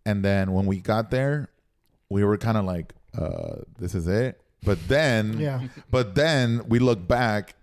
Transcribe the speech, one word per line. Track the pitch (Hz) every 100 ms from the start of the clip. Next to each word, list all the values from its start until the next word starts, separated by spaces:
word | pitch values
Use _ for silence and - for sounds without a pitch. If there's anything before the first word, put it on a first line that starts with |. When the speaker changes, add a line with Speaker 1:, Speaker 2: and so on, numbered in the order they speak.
| 107
Speaker 1:
and | 101
then | 98 98 95
when | 92 98
we | 95
got | 101 110 110
there, | 127 139 147 - _ _ _ _ _ -
we | 98
were | 101 104
kinda | 113 110
like, | 95 87 82 - _ -
"Uh, | 80 50 50 - - -
this | 90 95
is | 82
it." | 104 127 - _ _
But | 101 90 87
then, | 139 151 113 107 110
Speaker 2:
Yeah. | 151 131 127 - -
Speaker 1:
but | 127 110 92
then | 160 143 120 117 110
we | 117
look | 127 107 87
back. | 123 117 104 - -